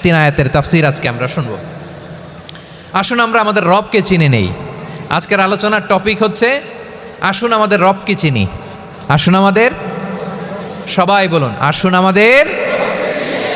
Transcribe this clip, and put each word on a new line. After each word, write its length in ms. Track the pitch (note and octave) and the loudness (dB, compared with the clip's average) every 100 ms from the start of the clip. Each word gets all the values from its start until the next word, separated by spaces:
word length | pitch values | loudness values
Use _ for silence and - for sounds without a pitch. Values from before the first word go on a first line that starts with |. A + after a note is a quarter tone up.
তিন 140 | F3+ E3 | 2 4
আয়াতের 320 | D3+ C#3+ C3 | 4 2 0
তাফসীর 380 | D3 C#3+ E3+ D3+ | 0 2 2 2
আজকে 240 | C#3+ - | 0 -4
আমরা 180 | A#2+ B2 | -4 -4
শুনব। 300 | - B2 F#2+ - - - - - - - - - - - - - | -4 -6 -8 -12 -14 -16 -16 -16 -16 -18 -18 -18 -18 -18 -20 -6
আসুন 260 | F#3+ F#3+ A#3+ | -4 0 0
আমরা 220 | A#3 A#3 | 2 2
আমাদের 220 | G#3 G#3 | 2 2
রবকে 380 | F3 F#3+ G#3 A3 | 4 2 2 0
চিনে 280 | F#3+ F3+ D3+ | 2 4 4
নেই। 220 | A#2+ F2+ E2+ - - - - - | 4 0 -4 -10 -12 -14 -12 -4
আজকের 300 | D#3+ - G3+ | -4 0 2
আলোচনার 420 | F#3+ G3 G#3 G#3+ - | 2 0 0 0 0
টপিক 340 | F#3+ G3 G#3 | 0 0 0
হচ্ছে, 380 | G#3+ - A#3 C#4 - - - - - - | 0 2 0 0 -6 -14 -16 -16 -18 -4
আসুন 320 | F#3 F#3+ A#3 | -4 -2 0
আমাদের 280 | A3+ G#3+ G3+ | 2 2 4
রবকে 340 | F#3 G3 - G3 | 2 2 -2 0
চিনি। 320 | D#3+ B2 F#2 - - - - - - | 0 0 -2 -4 -14 -16 -18 -10 0
আসুন 280 | C#3+ F3 F#3 | 2 4 4
আমাদের, 360 | G3 G3 A#3+ - - - - - - - - - - - - | 4 4 2 0 -6 -8 -8 -8 -8 -8 -10 -10 -12 -12 -4
সবাই 400 | - F3+ G3+ F#3+ | 0 2 2 2
বলুন, 260 | E3 C3 G2+ | 0 0 0
আসুন 340 | C3+ C#3+ F#3 | -2 0 2
আমাদের 520 | F3+ F#3+ F#3+ A3 C4 D4+ - - - - - - - - - - | 4 4 6 6 6 4 0 -2 -2 -2 -4 -4 -4 -4 -4 -4